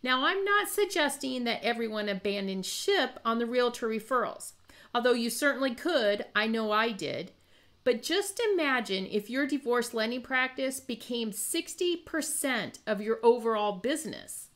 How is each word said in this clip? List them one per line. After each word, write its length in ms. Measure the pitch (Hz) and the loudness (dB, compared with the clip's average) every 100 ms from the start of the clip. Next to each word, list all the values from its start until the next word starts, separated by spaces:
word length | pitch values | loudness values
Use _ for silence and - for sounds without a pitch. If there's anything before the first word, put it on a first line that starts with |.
Now, 240 | 254 254 294 | 2 2 2
I'm 180 | 392 | 0
not 260 | 392 415 381 | 2 2 2
suggesting 720 | - 392 370 294 285 269 254 | 0 2 2 0 0 -4 -2
that 200 | 240 - | -2 0
everyone 460 | 226 226 226 214 208 | 0 0 -2 -2 -2
abandon 540 | 196 208 202 196 190 | -2 -2 -2 -2 -4
ship 560 | 185 - - 392 254 - | -4 -4 2 2 2 -2
on 140 | 233 226 | -2 0
the 80 | 233 | 2
realtor 420 | 247 247 240 233 | 2 2 2 -2
referrals, 640 | 220 214 254 214 - - - _ - - 240 | -2 0 0 0 -6 -14 -16 _ -20 -4 0
although 180 | 240 | 4
you 160 | 240 233 | 4 2
certainly 460 | 233 294 247 269 233 | 2 2 2 0 0
could. 500 | 330 320 214 208 233 208 | 0 4 4 2 0 0
I 120 | 220 | 0
know 240 | 226 220 | 0 2
I 200 | 208 226 | 2 2
did. 400 | 196 151 - 180 - _ - _ _ | 0 -4 -6 -8 -14 _ -20 _ _
But 180 | - 226 | 0 0
just 400 | - 349 403 - 466 | 2 0 -2 -2 2
imagine 520 | 381 294 262 196 190 190 | 2 2 0 0 -4 -2
if 180 | 208 208 | -4 -2
your 160 | 254 285 | -2 0
divorce 480 | 294 233 240 233 | 0 0 0 0
lending 300 | 226 220 247 | -2 -2 -4
practice 560 | 240 262 254 254 262 262 | -2 0 0 -2 -4 -4
became 520 | - 233 - 240 226 | -8 -8 -4 -4 -4
sixty 680 | 196 - 330 339 - 359 339 | -4 -4 -4 -4 -2 -2 -2
percent 800 | - 320 285 - 277 240 170 - - | -4 -4 -4 -2 -2 -2 -4 -8 -4
of 120 | 202 | -2
your 200 | 214 226 | 0 4
overall 520 | 233 240 226 214 208 | 6 6 4 0 0
business. 760 | 196 233 302 208 - - - - | -2 -2 -2 -4 -10 -12 -14 -16